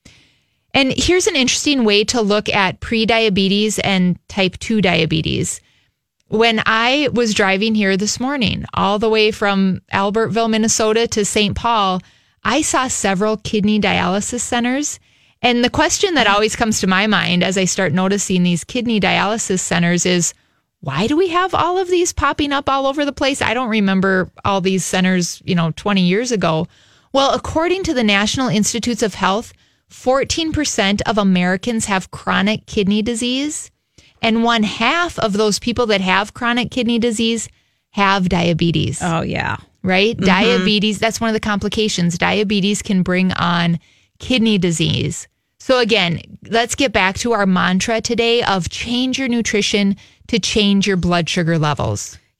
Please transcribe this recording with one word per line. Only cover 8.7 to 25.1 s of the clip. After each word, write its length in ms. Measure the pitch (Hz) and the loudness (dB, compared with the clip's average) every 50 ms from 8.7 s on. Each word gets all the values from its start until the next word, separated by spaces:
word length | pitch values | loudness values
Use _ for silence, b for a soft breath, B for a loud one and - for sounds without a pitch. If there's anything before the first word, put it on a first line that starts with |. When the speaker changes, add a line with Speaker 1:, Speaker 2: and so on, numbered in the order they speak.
| - | -4
Speaker 1:
all 240 | - 185 196 208 208 | -2 0 0 0 0
the 100 | 233 220 | 0 0
way 220 | 220 220 214 214 | 2 2 2 0
from 500 | 214 - 214 202 196 196 196 190 180 - _ - | 0 0 -2 0 2 2 2 0 0 -2 _ -4
Albertville, 580 | - 196 196 208 196 226 226 - 190 226 226 226 | -2 -2 0 0 0 0 -2 0 0 0 0 0
Minnesota 580 | 220 220 220 220 - - 220 214 214 233 233 233 | 0 0 0 0 0 0 0 2 2 2 0 0
to 160 | - 214 202 | 0 -2 -2
Saint 320 | - - 220 208 196 - | 0 0 0 0 0 -2
Paul, 460 | - - 233 240 214 196 190 185 185 b b b b b b b b b | -2 -2 0 0 2 2 0 0 -2 b b b b b b b b b
I 180 | 208 233 302 | 0 0 0
saw 260 | 311 - - 277 254 254 | 0 0 0 0 0 -2
several 500 | - - - 190 196 180 214 214 220 214 | -4 -2 -2 0 0 0 0 0 -2 -2
kidney 420 | - - - 208 196 208 214 214 | -4 -4 -2 0 2 2 2 2
dialysis 600 | 202 190 180 175 180 180 185 208 208 - 247 240 | 2 2 0 0 0 0 0 -2 -4 -4 -6 -6
centers. 600 | - - 247 240 233 247 254 285 294 285 - - b b b b b b b b | -6 -4 -2 -2 -2 -2 -2 -2 -4 -6 -8 -12 b b b b b b b b
And 240 | b 247 240 240 240 | b 2 2 4 2
the 60 | 240 | 2
question 440 | - 302 302 339 - - 415 392 339 | 2 2 2 2 2 2 0 2 2
that 120 | 269 226 | 4 4
always 280 | 208 196 208 220 220 - | 4 4 4 2 0 0
comes 260 | - 240 220 - - | 0 0 0 0 0
to 60 | - | 0
my 200 | 190 185 185 208 | 2 2 2 2
mind 360 | 220 202 175 165 165 180 180 | 2 2 2 2 2 2 2
as 140 | 175 175 185 | 2 2 0
I 80 | 196 185 | 0 0
start 280 | 175 - - 190 170 | 0 0 0 -2 0
noticing 500 | 147 185 185 190 202 202 - - 185 180 | 0 0 0 0 0 -2 -2 0 0 2
these 220 | 175 180 175 160 - | 2 2 0 -2 -4
kidney 360 | - - 254 226 240 226 208 | -4 -6 -4 -2 0 0 2
dialysis 600 | 190 180 175 170 175 196 220 220 - - 190 185 | 2 2 2 2 0 0 -2 -4 -2 -2 -2 -2
centers 440 | - - 180 175 170 170 175 175 - | -2 -2 0 0 2 2 2 2 2
is, 300 | 180 180 175 170 - - _ _ _ _ _ _ _ _ - | 2 0 0 0 -2 -6 _ _ _ _ _ _ _ _ -12
why 260 | 180 143 131 156 208 | -8 -6 -4 -2 -2
do 100 | 233 294 | 0 2
we 120 | 330 392 349 | 2 0 2
have 260 | 320 349 370 370 - | 0 0 0 0 0
all 240 | - - 349 359 381 | 0 0 0 0 0
of 100 | 381 349 | 0 0
these 240 | 370 339 359 339 | 0 0 0 0
popping 400 | - - 294 285 311 - 294 285 | -2 -2 -2 -2 0 0 -2 -2
up 160 | 277 277 285 277 | -2 -2 0 0
all 180 | 269 277 269 | -2 0 0
over 180 | 269 269 302 294 | -2 -2 -2 -2
the 80 | 285 | -2
place? 280 | 262 - 285 269 277 - | -2 -2 -2 -2 0 0
I 140 | - - 226 | -2 -2 -2
don't 160 | 247 262 220 | -2 -2 0
remember 600 | 220 220 202 190 190 190 185 196 190 185 175 - _ - - | 0 2 2 2 2 2 2 2 2 0 0 -2 _ -6 -4
all 160 | 202 196 196 | -2 0 0
these 240 | 180 190 190 185 - | 0 0 0 0 -2
centers, 580 | - - 185 185 185 | -2 0 0 2 2